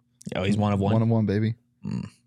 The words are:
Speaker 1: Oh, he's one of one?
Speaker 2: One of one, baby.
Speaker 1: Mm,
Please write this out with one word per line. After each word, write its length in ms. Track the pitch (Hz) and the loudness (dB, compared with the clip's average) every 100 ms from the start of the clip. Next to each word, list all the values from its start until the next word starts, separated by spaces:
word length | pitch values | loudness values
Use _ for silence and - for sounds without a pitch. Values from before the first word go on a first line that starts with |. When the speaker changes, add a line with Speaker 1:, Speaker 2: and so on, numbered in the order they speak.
| _ _ - - | _ _ -10 -4
Speaker 1:
Oh, 60 | |
he's 140 | 98 104 | -2 0
one 160 | 104 | 0
of 80 | 101 | 2
one? 120 | 98 | 2
Speaker 2:
One 100 | 113 | 2
of 60 | 113 | 2
one, 180 | 113 104 | 2 2
baby. 280 | 101 110 113 _ _ | 0 -2 -4 _ _
Speaker 1:
Mm, 240 | - - - _ | -10 -8 -10 _